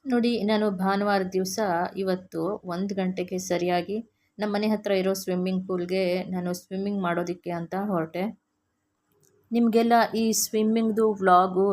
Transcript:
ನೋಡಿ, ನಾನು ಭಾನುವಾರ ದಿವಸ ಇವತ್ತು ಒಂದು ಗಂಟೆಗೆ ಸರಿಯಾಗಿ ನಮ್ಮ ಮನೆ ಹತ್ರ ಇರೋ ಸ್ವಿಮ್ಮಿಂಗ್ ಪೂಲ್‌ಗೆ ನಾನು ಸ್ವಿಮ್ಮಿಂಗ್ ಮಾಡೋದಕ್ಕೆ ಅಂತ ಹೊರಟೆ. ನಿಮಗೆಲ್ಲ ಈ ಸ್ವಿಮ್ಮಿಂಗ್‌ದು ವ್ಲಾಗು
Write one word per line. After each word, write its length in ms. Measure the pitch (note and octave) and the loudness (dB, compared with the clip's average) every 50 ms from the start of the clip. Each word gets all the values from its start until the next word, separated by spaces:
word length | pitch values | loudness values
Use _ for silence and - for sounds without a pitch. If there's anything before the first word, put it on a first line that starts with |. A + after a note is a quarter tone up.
| _ C#4 B3 | _ 0 0
ನೋಡಿ, 140 | A#3+ A3+ A#3+ A#3+ G#3+ G3 | 2 2 2 0 0 0
ನಾನು 220 | G#3 A3 G#3 G#3+ G#3+ G3 | 0 2 2 2 0 0
ಭಾನುವಾರ 460 | F3+ F#3 F#3+ G3 G3 G3+ G#3 G3+ G3 F#3+ F#3 | 0 0 0 0 0 2 2 2 0 0 0
ದಿವಸ 280 | F#3 F#3 F#3 F#3 F#3+ - A3 G3 E3+ E3+ F3 - - | -2 -2 -2 -2 -2 -2 -2 0 0 0 -2 -2 -4
ಇವತ್ತು 460 | F#3+ G3 F#3+ F3+ F#3 F#3 - - E3 D#3+ F#3 G#3 - - | -4 -2 -2 -2 -2 -4 -10 -6 -4 -4 -4 -4 -6 -8
ಒಂದು 280 | F3+ E3+ F3+ G3 G3+ G3+ | -8 -6 -4 -4 -4 -2
ಗಂಟೆಗೆ 420 | G3 F#3 F#3 F#3 F#3 F3+ F3+ F#3+ F3+ | -2 -2 -2 -2 -4 -6 -4 -6 -8
ಸರಿಯಾಗಿ 580 | F#3 - F3 F3 F3 F3+ F3 F3 F3 F#3 G3+ A3 A#3 _ _ _ _ _ _ - | -4 -2 -2 0 0 0 0 0 0 -2 -6 -8 -8 _ _ _ _ _ _ -6
ನಮ್ಮ 100 | G#3 G#3 | -4 -2
ಮನೆ 160 | G3+ G3+ G#3+ G#3+ | -2 0 0 0
ಹತ್ರ 240 | A3 G#3 G#3+ G#3 | 0 0 0 0
ಇರೋ 200 | G3 F#3+ F#3 F#3+ F#3+ | 0 2 2 0 -2
ಸ್ವಿಮ್ಮಿಂಗ್ 480 | F#3+ - F#3+ F3+ F3+ F3+ F#3 F#3+ F#3 F#3 | -2 -4 -4 -2 -2 0 0 -2 -2 -2
ಪೂಲ್‌ಗೆ 380 | F#3+ F#3 F3+ F3 F3 F#3 F#3+ F#3+ F3 F3+ F#3 - - | -2 -4 -4 -2 -2 -2 0 0 0 0 -2 -4 -4
ನಾನು 220 | F#3 F3+ F3+ F3+ F3+ | -6 -4 -4 -4 -6
ಸ್ವಿಮ್ಮಿಂಗ್ 460 | F3+ - _ F#3+ F#3+ G3 G3+ G3+ G3 | -6 -8 _ -8 -6 -4 -4 -4 -2
ಮಾಡೋದಕ್ಕೆ 480 | F#3 F3 E3+ F3 F3 F3 F3 F3+ _ F3 | -2 0 0 -2 -2 -4 -6 -8 _ -8
ಅಂತ 240 | E3+ E3+ E3+ E3 F#3 F#3+ G3+ | -6 -6 -6 -6 -6 -4 -2
ಹೊರಟೆ. 380 | G#3+ F#3+ E3+ D#3+ E3 - F3 F#3+ A3 A#3 _ _ _ _ _ _ _ _ _ _ _ _ _ _ _ _ _ _ _ _ _ _ _ | -2 -2 -2 -2 -4 -4 -4 -4 -4 -6 _ _ _ _ _ _ _ _ _ _ _ _ _ _ _ _ _ _ _ _ _ _ _
ನಿಮಗೆಲ್ಲ 440 | A3+ A#3 A#3 A#3 G#3+ A#3 A#3 A#3 A#3 A#3 A3 - - | 0 2 2 4 4 4 4 6 6 4 4 2 2
ಈ 100 | A3 A3+ A3 | 0 2 2
ಸ್ವಿಮ್ಮಿಂಗ್‌ದು 760 | G#3+ G#3+ - - - G#3+ G#3+ G#3+ A3 A3+ A3+ A3 G#3+ A3 A3 A3 | 2 0 -2 0 0 0 2 2 2 2 0 0 2 2 2 2
ವ್ಲಾಗು 540 | G#3 G3 F#3+ F#3+ F3+ F3+ F#3 F#3+ F#3 F#3 G3 G3+ | 2 2 4 6 6 6 6 4 2 2 2 2